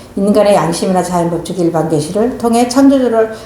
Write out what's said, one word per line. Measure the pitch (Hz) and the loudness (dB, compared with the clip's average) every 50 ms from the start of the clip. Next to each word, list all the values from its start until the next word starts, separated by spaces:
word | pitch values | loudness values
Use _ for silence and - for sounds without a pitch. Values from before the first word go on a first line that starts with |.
| - - - | -18 -10 -6
인간의 | 202 196 208 202 214 202 202 202 | -2 0 2 2 4 4 4 4
양심이나 | 170 160 165 170 - 214 190 185 180 | 2 2 -2 -4 -4 -2 -2 0 0
자연 | 165 - 180 175 170 170 | -2 -2 -2 -2 -2 -2
법칙 | 170 160 - - 170 185 | -2 -4 -6 -6 -4 -2
일반 | 170 165 165 156 156 160 | -2 0 0 0 -2 0
계시를 | 165 143 - - - 208 233 254 254 - | -2 -2 -2 -2 -2 -2 -2 -2 -2 -2
통해 | 233 233 226 240 247 247 | -2 0 0 0 0 0
창조주를 | 240 277 277 277 277 262 254 233 226 226 226 220 - - - | 2 4 4 4 4 4 2 0 0 0 0 -2 -4 -12 -16